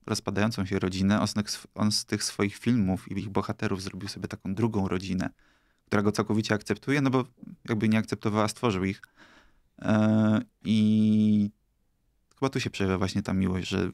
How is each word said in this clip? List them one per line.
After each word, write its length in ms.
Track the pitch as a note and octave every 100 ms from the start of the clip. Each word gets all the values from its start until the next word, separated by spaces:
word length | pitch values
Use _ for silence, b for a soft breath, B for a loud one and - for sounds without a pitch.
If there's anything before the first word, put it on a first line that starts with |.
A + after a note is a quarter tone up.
| -
rozpadającą 600 | A2 - G2+ A2 A2 F#2+
się 120 | F#2+
rodzinę, 420 | F#2+ F#2 G2 G#2
on 60 | G#2
z 60 |
tych 120 | G#2+ G#2
sw-, 180 | - -
on 180 | - G#2+
z 120 | G#2
tych 200 | - G#2
swoich 320 | - - G2+ -
filmów 540 | A#2+ B2 F#2+ F2+ -
i 80 | G2
ich 100 | G2+
bohaterów 540 | G#2 - G2+ G#2+ F#2+
zrobił 260 | F#2+ F#2 G2
sobie 200 | F#2 F2+
taką 260 | - F#2
drugą 340 | G2 A2+ G#2 F#2
rodzinę, 420 | F#2 F#2+ F#2 - _ _ _ _ _ -
która 160 | G#2
go 100 | G#2
całkowicie 420 | G#2 G#2 A2 A2
akceptuje, 460 | G#2 - G2+ - C#3+
no 100 | C3+
bo 140 | C3 A#2+ - - - -
jakby 200 | A2 A2
nie 100 | A2
akceptowała, 500 | G#2+ G#2+ A2 G#2+ G#2+
stworzył 360 | - A#2+ F#2+
ich. 180 | F#2+ G2 - b b b b b _ -
E, 580 | - G#2+ G#2+ A2 A2 G#2+ - _
i 840 | - A2 G#2+ G#2+ G#2+ G#2+ G#2+ G#2+ G#2 _ _ _ _ _ _ _ _
chyba 140 | - -
tu 120 | C3
się 100 | A2+
przejawia 280 | - G2 F#2
właśnie 240 | G2 G2+
ta 100 | -
miłość, 340 | F#2+ F#2 F#2 F2+
że 220 | F#2+ F#2